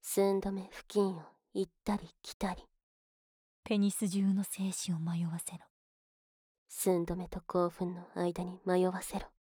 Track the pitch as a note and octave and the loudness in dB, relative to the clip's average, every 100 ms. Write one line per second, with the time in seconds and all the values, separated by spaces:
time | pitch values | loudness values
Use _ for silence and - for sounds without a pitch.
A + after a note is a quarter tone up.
0 | - - G3 G3 G3 G3 F#3+ - - G#3 | -2 2 4 4 0 -6 -8 -16 -2 2
1 | G3 F3 D#3 _ _ G3 F#3+ _ - G#3 | 2 0 -10 _ _ -6 -6 _ -4 -4
2 | E3 _ - - G3 F3+ - _ _ _ | -4 _ -20 -6 -6 -6 -12 _ _ _
3 | _ _ _ _ _ _ - - G3+ - | _ _ _ _ _ _ 0 4 4 2
4 | A3 F#3 G3 G3 G3 - F#3+ F#3 - E3 | 0 2 4 4 0 -2 -4 -2 -2 -2
5 | E3 E3+ E3+ E3+ - F3 - _ _ _ | 0 0 -2 -4 -8 -12 -20 _ _ _
6 | _ _ _ _ _ _ _ - - F3+ | _ _ _ _ _ _ _ -2 2 2
7 | E3+ F3 F3+ F#3 - F#3 F3 - F3+ F3 | 2 -4 -6 -8 -2 2 2 0 -4 -4
8 | F3 - F3 F3 F3+ F#3 - F3+ F#3 F#3 | -10 -2 -2 -2 -6 -6 2 4 4 0
9 | - G3 - _ | -6 -8 -8 _